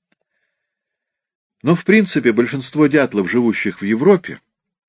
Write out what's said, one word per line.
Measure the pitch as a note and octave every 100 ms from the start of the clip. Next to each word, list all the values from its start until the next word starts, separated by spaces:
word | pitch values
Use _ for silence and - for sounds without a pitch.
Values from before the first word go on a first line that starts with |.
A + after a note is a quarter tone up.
| _ _ _ _ _ _ _ _ _ _ _ _ _ _ _ _
Но, | C3+
в | F3
принципе, | - A3 G3+ D3+ A#2+
большинство | A2 A#2+ C#3 B2+ D3 D3+
дятлов, | D3 C3 G#2 F2+
живущих | A#2 A#2 G#2+ G#2 -
в |
Европе, | G2+ A2 D#3+ F#3+ - - _ _ _ _